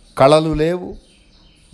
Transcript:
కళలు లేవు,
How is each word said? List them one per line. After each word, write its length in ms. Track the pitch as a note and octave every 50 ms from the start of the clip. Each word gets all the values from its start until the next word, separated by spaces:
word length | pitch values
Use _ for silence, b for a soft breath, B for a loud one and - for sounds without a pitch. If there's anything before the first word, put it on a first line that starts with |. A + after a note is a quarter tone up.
| _ _ - -
కళలు 360 | C3+ C#3 D3+ D#3 D#3+ D#3+ D#3
లేవు, 420 | D3 D3+ E3 F3 F3+ F3+ F#3+ G3 - _ _ _ _ _ _ _ _ _ _ _ _ _ -